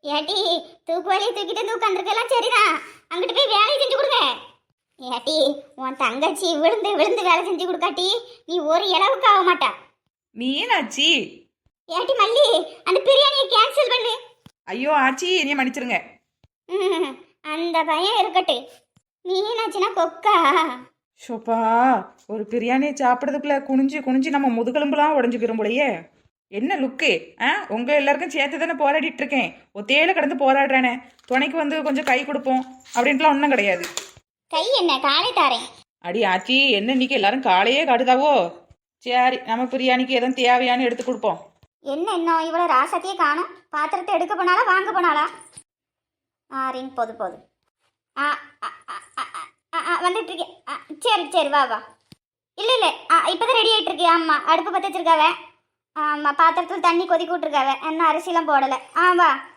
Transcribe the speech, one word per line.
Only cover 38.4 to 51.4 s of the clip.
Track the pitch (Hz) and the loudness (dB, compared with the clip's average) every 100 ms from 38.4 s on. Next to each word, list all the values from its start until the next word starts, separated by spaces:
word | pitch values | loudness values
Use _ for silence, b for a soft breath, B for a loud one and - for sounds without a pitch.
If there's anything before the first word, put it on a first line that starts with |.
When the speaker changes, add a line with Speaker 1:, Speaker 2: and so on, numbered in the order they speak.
| 170 - _ _ _ _ | 0 -6 _ _ _ _
Speaker 2:
சரி, | 247 247 254 254 | -2 2 2 0
நம்ம | - 226 | -4 -4
பிரியாணிக்கு | 254 262 254 254 254 | -2 -2 0 2 2
எதுவும் | 262 247 262 | 0 0 0
தேவையானு | 247 247 254 247 | 4 4 4 2
எடுத்து | 254 240 | 0 -2
கொடுப்போம். | - 226 214 165 - _ _ _ | -4 -2 -2 -4 -10 _ _ _
Speaker 1:
என்ன | 285 285 381 | -8 -4 -2
இன்னும் | 370 330 330 320 | -2 0 0 0
இவ்வளோ | 330 349 | 0 2
ராசத்தையே | 254 294 359 381 381 | 2 2 -2 -6 -2
காணோம்? | 311 302 359 - _ | 0 0 -4 -10 _
பாத்திரத்தை | 302 311 359 359 359 | -6 -4 -4 -2 -2
எடுக்க | 339 392 | -2 -2
போனாலா, | 359 370 466 | 0 2 2
வாங்க | 381 403 | 2 0
போனாளா? | 370 349 294 311 - - - _ _ _ _ _ _ _ _ _ | 0 0 0 -2 -6 -20 -20 _ _ _ _ _ _ _ _ _
ஆ, | 269 262 | -6 -6
ரிங் | 254 262 | -6 -10
போது, | 262 226 226 | -6 -6 -4
போது. | 190 - _ _ _ _ _ _ _ - | -8 -8 _ _ _ _ _ _ _ -4
ஆ, | 285 - - _ | -4 -4 -10 _
ஆ, | - - - | -14 -14 -16
ஆ, | 196 - - | -16 -14 -12
ஆ, | - - | -12 -12
ஆ, | 160 _ _ | -16 _ _
ஆ, | 330 311 | -6 -2
ஆ, | 349 | -2
வந்துட்டு | 359 381 339 | 0 -2 -6
இருக்கேன். | 359 - - - | -8 -10 -12 -14
ஆ, | 277 - 294 | -14 -14 -6
சரி, | - 415 320 | -2 0 0
சரி, | 359 | 0